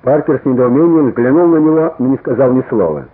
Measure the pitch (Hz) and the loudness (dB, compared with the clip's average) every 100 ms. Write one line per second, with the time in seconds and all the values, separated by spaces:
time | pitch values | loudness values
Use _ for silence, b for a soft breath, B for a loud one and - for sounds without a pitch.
0 | 120 147 147 135 139 127 123 131 170 160 | 0 -2 0 -4 -2 0 0 2 2 2
1 | 135 120 120 156 175 160 156 160 160 - | 0 0 0 2 2 2 2 0 -2 -2
2 | 127 131 - 120 131 127 120 113 87 73 | -4 -2 -4 0 0 0 -2 -2 -2 -4
3 | 62 | -10